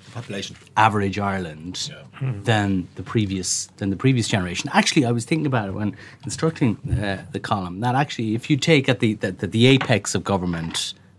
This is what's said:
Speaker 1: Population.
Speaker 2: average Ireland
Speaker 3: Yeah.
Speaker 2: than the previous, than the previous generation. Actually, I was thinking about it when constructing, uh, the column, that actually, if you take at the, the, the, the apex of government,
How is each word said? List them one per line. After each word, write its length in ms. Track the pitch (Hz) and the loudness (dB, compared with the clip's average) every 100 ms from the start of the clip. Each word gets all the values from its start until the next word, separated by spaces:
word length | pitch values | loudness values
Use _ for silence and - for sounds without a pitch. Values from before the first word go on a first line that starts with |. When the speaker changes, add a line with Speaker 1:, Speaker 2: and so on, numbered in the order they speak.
| - | -16
Speaker 1:
Population. 420 | - - 101 95 82 - 107 | -14 -10 -10 -10 -14 -6 2
Speaker 2:
average 420 | 110 104 98 95 | 4 4 0 -2
Ireland 720 | 101 95 85 76 85 92 - | -2 -4 -6 -10 -12 -10 -10
Speaker 3:
Yeah. 400 | - - - 131 104 | -12 -20 -8 -6 -4
Speaker 2:
than 440 | 98 110 101 95 87 - | 0 2 2 0 -2 -10
the 80 | |
previous, 640 | 92 117 101 95 90 - - - | -4 -2 0 -2 -2 -4 -6 -6
than 120 | 101 | -4
the 80 | 95 | 2
previous 320 | 131 127 104 | 2 2 2
generation. 400 | 107 90 87 - | 0 -2 -4 0
Actually, 320 | 196 - 170 120 | 2 2 2 2
I 60 | |
was 140 | 120 113 | 0 0
thinking 200 | 160 151 | -2 0
about 220 | 127 98 | 0 -2
it 60 | |
when 200 | 101 104 - - - | -4 -4 -6 -16 -14
constructing, 560 | - - 160 160 131 98 - | -10 -2 -2 2 0 0 -2
uh, 360 | - 104 95 - | -2 -2 -4 -6
the 60 | 95 | -8
column, 400 | - 107 90 90 | -4 -4 -4 -4
that 140 | 120 127 | 0 2
actually, 380 | 147 - 110 | 0 -2 -2
if 160 | 113 - | -2 0
you 60 | 143 | 0
take 320 | - 151 131 | 6 4 4
at 140 | 123 | 2
the, 140 | 113 107 | 2 0
the, 160 | 104 | -4
the, 160 | 92 95 | -4 -2
the 200 | 110 123 | 6 8
apex 480 | 135 - 107 - 98 | 6 4 2 2 -4
of 80 | |
government, 720 | 98 98 90 85 82 - - - - | 0 0 0 -2 -4 -6 -6 -10 -20